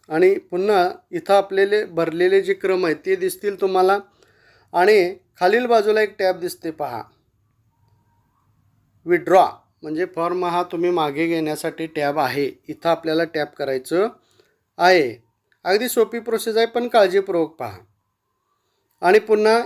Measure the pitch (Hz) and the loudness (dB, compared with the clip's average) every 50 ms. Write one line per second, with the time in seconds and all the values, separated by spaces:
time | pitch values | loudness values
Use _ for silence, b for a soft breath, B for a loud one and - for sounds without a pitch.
0 | _ - 156 160 185 190 196 - - _ 180 180 190 214 208 185 175 185 - - | _ -6 0 2 4 4 4 2 -4 _ -6 -4 -2 0 2 2 2 0 -2 -8
1 | _ _ 180 170 - - 196 202 196 - 190 196 196 202 208 214 214 180 170 165 | _ _ -12 -6 -2 2 2 2 2 2 0 0 0 2 2 0 -2 -4 -4 -4
2 | 165 160 160 170 180 185 196 196 185 185 196 190 - 185 185 180 180 165 151 151 | -4 -2 0 0 2 2 2 2 2 0 -4 -4 -2 -2 -2 0 0 -2 -2 -4
3 | - 185 190 175 185 185 180 - - 202 196 185 196 190 190 185 185 190 403 - | -4 -4 -2 -2 -2 -4 -6 -6 -8 -8 -6 -4 -2 0 2 2 4 4 2 0
4 | - _ b b b b b b b b b b b b b 170 180 208 214 202 | -2 _ b b b b b b b b b b b b b 0 4 4 4 4
5 | 175 180 - - _ _ _ - 180 190 214 240 247 233 233 220 202 214 214 214 | 2 0 -2 -8 _ _ _ -2 0 2 2 2 2 2 2 2 2 2 0 0
6 | 214 202 208 - 190 185 185 165 175 170 - - - 165 156 - 147 127 120 110 | 0 -2 -2 -2 -2 -2 -2 -2 -6 -10 -10 -10 -10 -10 -10 -8 -8 -8 -10 -10
7 | - - _ _ _ _ _ _ _ _ _ _ _ _ _ _ _ _ _ _ | -14 -16 _ _ _ _ _ _ _ _ _ _ _ _ _ _ _ _ _ _
8 | _ _ _ _ _ _ _ _ _ _ _ _ _ _ _ _ _ _ _ _ | _ _ _ _ _ _ _ _ _ _ _ _ _ _ _ _ _ _ _ _
9 | - 165 175 170 - - 180 190 151 - - - _ _ _ _ 160 151 156 160 | -4 -2 0 0 2 4 4 6 4 4 0 -8 _ _ _ _ -12 -8 -6 -6
10 | 185 180 - 165 165 175 180 185 180 175 170 175 175 175 180 165 175 180 180 165 | -6 -6 -6 -6 -4 -4 -4 -4 -4 -2 -2 -4 -4 -4 -4 -4 -2 0 0 0
11 | 156 147 139 151 165 170 170 160 156 151 151 147 - 160 165 - 160 160 - 151 | -2 -2 -2 -2 -2 -2 -2 -2 -2 -4 -6 -6 -8 -8 -8 -8 -10 -8 -6 -4
12 | 147 143 143 139 135 127 127 143 143 127 - _ _ - 151 - - 170 160 156 | -4 -2 -2 -2 -2 -2 -2 -4 -4 -4 -6 _ _ -16 -12 -6 -2 -2 -2 -2
13 | - 160 156 165 170 160 - 156 147 147 - - 147 135 135 131 131 - 160 180 | -2 -4 -2 -2 -2 -4 -4 -6 -6 -6 -8 -8 -6 -4 -4 -6 -6 -4 -2 -2
14 | 208 - - _ _ _ _ _ _ _ _ _ _ _ _ - 175 185 185 170 | -2 -2 -4 _ _ _ _ _ _ _ _ _ _ _ _ 2 4 4 6 4
15 | 143 120 107 - _ _ _ _ _ _ _ _ - 175 190 208 247 240 - 240 | 4 0 -4 -10 _ _ _ _ _ _ _ _ -4 -2 0 0 0 -2 0 0
16 | 220 220 233 233 226 240 226 214 - 226 208 220 226 226 - 240 240 233 - 226 | 0 0 -2 -8 -6 -6 -6 -4 -4 -2 0 0 0 0 -2 -4 -2 0 2 4
17 | 196 180 180 196 190 196 175 170 160 151 - - 127 107 98 - - _ _ _ | 4 4 2 0 -2 0 -2 -2 -2 -4 -6 -10 -12 -12 -14 -16 -20 _ _ _
18 | _ _ _ _ _ _ _ _ _ _ _ _ _ _ _ _ _ _ _ - | _ _ _ _ _ _ _ _ _ _ _ _ _ _ _ _ _ _ _ -2
19 | 175 175 202 214 214 214 214 214 214 214 226 233 247 | 2 4 4 4 4 2 2 2 4 4 2 2 0